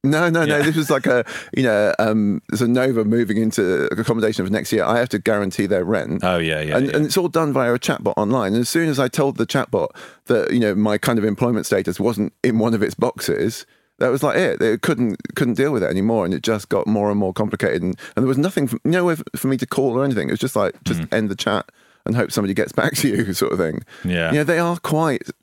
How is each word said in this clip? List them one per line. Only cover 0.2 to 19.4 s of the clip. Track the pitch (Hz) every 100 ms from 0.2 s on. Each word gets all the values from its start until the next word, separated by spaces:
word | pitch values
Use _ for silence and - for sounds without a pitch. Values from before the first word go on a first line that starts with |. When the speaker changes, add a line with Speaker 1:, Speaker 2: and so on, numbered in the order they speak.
| 175
Speaker 1:
no, | 165
no. | 151 147
Speaker 2:
Yeah. |
Speaker 1:
This | 147 156
was | 143
like | 139 135
a, | 123 117 - - -
you |
know, | 127 104 104 -
um, | 110 110 104 98 -
there's | 113
a | 120
Nova | 123 131 117 107
moving | 117 110 107
into | 110 117 92 82 69
accommodation | 101 110 113 110 107
for | 92
next | 104 -
year. | 110
I | - 117
have | 123
to | 107
guarantee | 113 104 98 92
their | 98 95
rent. | 87 104 65 87
Speaker 2:
Oh, | 92 87
yeah, | 80 78
yeah, | 76 92
Speaker 1:
And, | 135
Speaker 2:
yeah. | -
Speaker 1:
and | 151
it's | 190
all | 175
done | 165 156
via | 135 120
a | 120
chatbot | - 143 107 -
online. | 104 127 98
And | 113
as | 120
soon | 170 165
as | 135
I | 127
told | - 139 -
the | 117
chatbot | 139 - 101 78 - - - -
that, | 113 -
you | 123
know, | 110
my | 98 107 107
kind | - 117
of |
employment | 107 101 123 110
status | - 98 87 90
wasn't | 107 98 98 _
in | 131 113
one | 113
of | 113
its | 101
boxes, | - 120 - - 76 101 - - _ _ _
that | 127
was | 131
like | 147 -
it. | 170 -
It | 95 110
couldn't, | - 117 120 95 - -
couldn't | 123
deal | 113 139
with | 127
it | 80
anymore. | 90 104 113 90
And |
it | 87
just | - 110 -
got | 101 -
more | 107 104
and | 104
more | 95
complicated. | 92 107 104 98 80
And, | 90 - -
and | -
there | 127
was | 135
nothing, | 170 185 139
for, | 160
nowhere | - 180 175
f-, | 160 - -